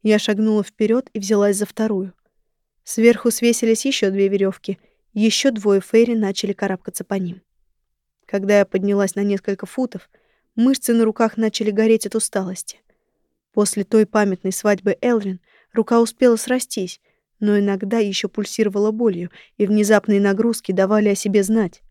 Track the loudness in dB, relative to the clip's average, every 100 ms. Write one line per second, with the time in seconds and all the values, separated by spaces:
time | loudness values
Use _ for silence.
0 | 2 2 2 0 2 0 -2 _ 0 0
1 | -2 -10 -2 0 2 0 -4 -4 -4 -4
2 | -6 _ _ _ _ _ _ _ -10 2
3 | 4 4 0 0 0 2 0 0 0 0
4 | -2 0 0 2 -2 -2 -10 -10 _ _
5 | _ 0 0 2 0 0 0 0 2 2
6 | 4 2 -2 -4 -6 -4 -4 -6 -8 -14
7 | -6 -6 -6 -10 _ _ _ _ _ _
8 | _ _ _ -4 2 2 2 -2 0 0
9 | 0 -2 -2 -2 -4 -8 -8 -6 -6 -8
10 | _ _ _ _ _ 0 0 2 0 2
11 | 0 0 -2 0 -4 -2 -2 0 2 2
12 | 0 -6 -4 -6 -6 -10 -14 -18 _ _
13 | _ _ _ _ _ -2 -2 -2 0 2
14 | 2 2 0 -2 -6 -2 0 0 -2 -2
15 | 0 0 -2 -10 _ _ _ -4 0 2
16 | 2 2 2 2 0 -4 -4 -8 -8 -10
17 | _ _ _ _ 0 2 0 -2 -2 -2
18 | -2 -2 -6 -6 -6 -2 -2 0 -2 0
19 | -2 -2 -10 -14 -20 -6 0 2 4 2
20 | 2 2 2 0 0 -2 -4 -2 2 2
21 | 2 0 0 0 2 0 -2 -6 _